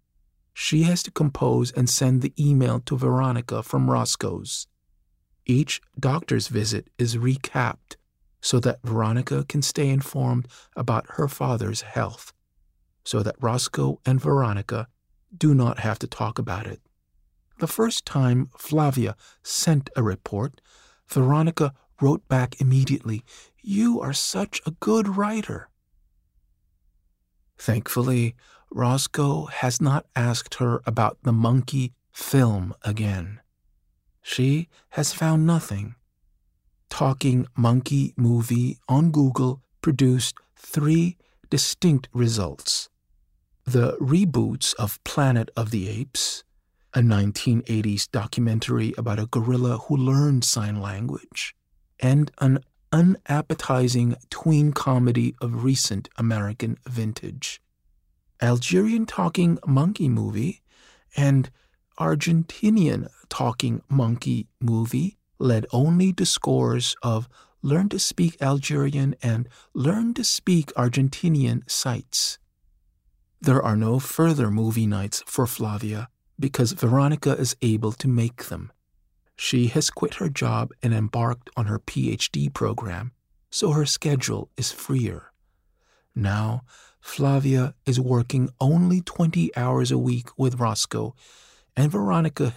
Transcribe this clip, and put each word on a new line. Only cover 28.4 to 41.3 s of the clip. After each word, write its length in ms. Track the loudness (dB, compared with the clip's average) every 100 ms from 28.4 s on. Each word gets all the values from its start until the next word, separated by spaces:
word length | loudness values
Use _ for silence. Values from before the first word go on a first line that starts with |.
| _ _ _
Roscoe 760 | -2 0 0 -2 -2 -2 -2 -6
has 340 | -4 -4 0
not 260 | 0 0 -2 -2
asked 380 | 0 -2 -6 -4
her 260 | -2 0 -2
about 320 | 0 0 0
the 80 | 0
monkey 640 | 2 4 2 0 -4 -4 -8 _
film 640 | -14 0 4 4 2 -4 -6
again. 580 | -6 -2 -2 -2 -6 -14 _ _ _ _ _ _ _ _
She 460 | -8 0 0 0 -4 _ _
has 240 | -4 -4
found 340 | -2 2 4 4
nothing. 480 | 2 0 -6 -8 -12 _ _ _ _ _ _ _ _ _
Talking 580 | 0 0 2 2 2 0 2
Monkey 580 | 4 4 2 0 0 2
Movie 600 | 2 2 2 0 0 -4 0
on 200 | 2 4
Google 540 | 4 2 2 -2 -2 _ _
produced 560 | -2 2 4 4 0 -6 _ _
three 600 | -6 -2 2 4 2 -4 _